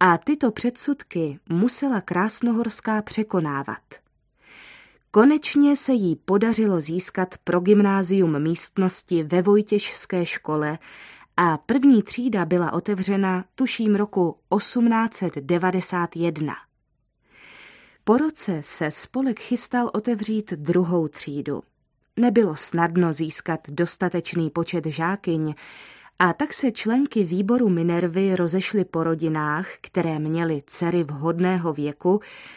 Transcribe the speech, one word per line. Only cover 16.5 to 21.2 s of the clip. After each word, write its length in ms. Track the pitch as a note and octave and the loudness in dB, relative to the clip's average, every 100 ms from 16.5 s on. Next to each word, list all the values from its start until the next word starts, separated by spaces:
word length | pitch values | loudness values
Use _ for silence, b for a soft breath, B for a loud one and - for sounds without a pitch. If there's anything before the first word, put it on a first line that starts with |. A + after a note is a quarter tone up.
| - - _ _ _ _ _ B B B B B B B B - | -6 -14 _ _ _ _ _ B B B B B B B B 2
Po 120 | A#3 | 2
roce 420 | D#4 - - E3 | 2 -4 -4 -6
se 300 | D3 - D#3 | -6 -6 -6
spolek 500 | - - B3+ C4+ A3 | -6 -8 -4 -4 -4
chystal 500 | - B3 - B3 A#3+ - | -4 -4 -2 -4 -2 -4
otevřít 580 | G#3+ A3+ G#3+ A3 G#3+ | -2 -4 -2 -4 -4
druhou 560 | D#3+ D3 F3 F3 F3 D#3 | -8 0 0 2 0 -2
třídu. 540 | - | -6